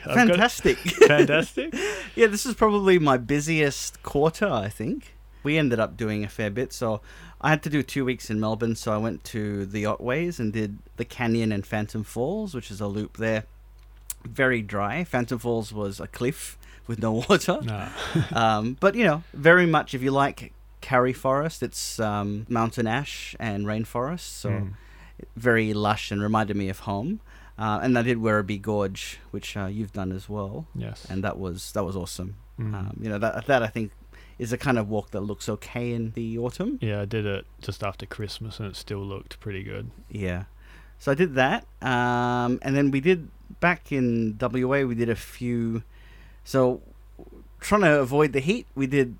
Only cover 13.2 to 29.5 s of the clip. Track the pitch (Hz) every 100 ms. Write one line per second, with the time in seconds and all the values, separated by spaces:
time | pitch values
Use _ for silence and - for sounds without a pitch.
13.2 | 113 110 - - - - - - - -
14.2 | - 110 131 120 104 101 101 147 175 127
15.2 | 120 120 120 113 107 107 101 101 80 -
16.2 | 123 - - - - - - 117 110 113
17.2 | 120 196 - 180 120 104 95 - - 165
18.2 | - 117 113 107 113 131 196 214 208 151
19.2 | - - 147 180 175 156 - 131 131 139
20.2 | 139 - - - - - - 127 127 123
21.2 | 135 135 156 - 120 - - - 107 104
22.2 | 101 104 113 117 113 123 113 120 143 -
23.2 | - - 113 101 104 107 110 120 127 170
24.2 | - - 104 101 98 101 - - - -
25.2 | - - 120 113 110 107 104 107 - 101
26.2 | 104 110 104 101 95 95 - 101 139 214
27.2 | - - - - 110 107 131 123 120 117
28.2 | 110 107 98 104 110 104 98 95 - -
29.2 | - 104 -